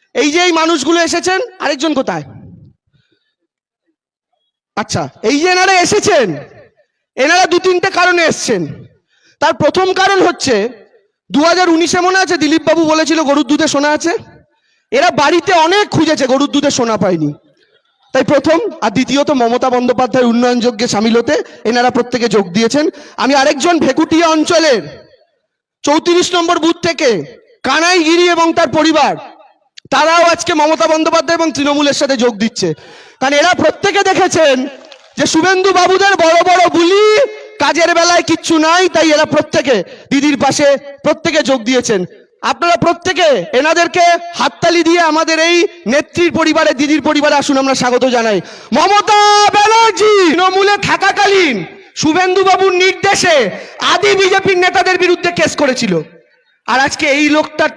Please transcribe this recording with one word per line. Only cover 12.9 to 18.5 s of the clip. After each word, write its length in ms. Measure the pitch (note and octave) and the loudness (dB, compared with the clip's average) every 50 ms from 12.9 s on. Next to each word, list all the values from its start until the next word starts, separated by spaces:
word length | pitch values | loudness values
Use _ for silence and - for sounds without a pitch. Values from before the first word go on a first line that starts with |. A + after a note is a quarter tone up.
| D#4 D#4+ D#4+ C4+ E4 D#4+ D#4+ | 2 0 0 0 0 0 0
গরুর 200 | C4 C#4+ C#4+ D4+ | 0 0 0 0
দুধে 240 | A#3 D4 D4 D#4 D4 | 0 0 0 0 0
সোনা 240 | - C#4 C#4+ D4 | 0 0 0 0
আছে? 240 | D4+ D4+ D4+ E4 F#4 G#4+ - - - - _ _ _ _ _ _ _ _ _ _ | 0 -2 -2 -2 -4 -4 -8 -12 -20 -20 _ _ _ _ _ _ _ _ _ _
এরা 200 | - B3+ D#4 F4+ | -2 0 0 2
বাড়িতে 420 | D4 A#3+ D4 C#4+ D#4+ E4+ E4 G4 F#4+ | 2 2 2 2 2 0 0 2 2
অনেক 360 | E4+ D#4 E4 F4+ G#4 G#4 - | 2 2 2 2 0 0 0
খুঁজেছে, 380 | - - D#4+ D4+ D#4 - C#4 C4 | 0 -2 0 0 0 0 0 0
গরুর 240 | B3+ C4+ C#4+ C#4+ | 0 0 0 -2
দুধে 200 | G#3 C#4+ C#4+ C#4+ | -2 -2 -2 0
সোনা 260 | C4+ - A#3+ A#3 A3 G#3 | 0 -2 -2 -2 -2 -2
পায়নি, 360 | G3 F#3+ F#3 E3 D#3 D3 D3 - _ _ _ _ _ _ _ _ _ _ _ _ _ _ - | -2 -2 -2 -2 -2 -4 -6 -8 _ _ _ _ _ _ _ _ _ _ _ _ _ _ -2
তাই 100 | C4 - | -2 0
প্রথম। 360 | F#3+ D4 C#4 C#4+ D#4+ | 0 0 0 2 2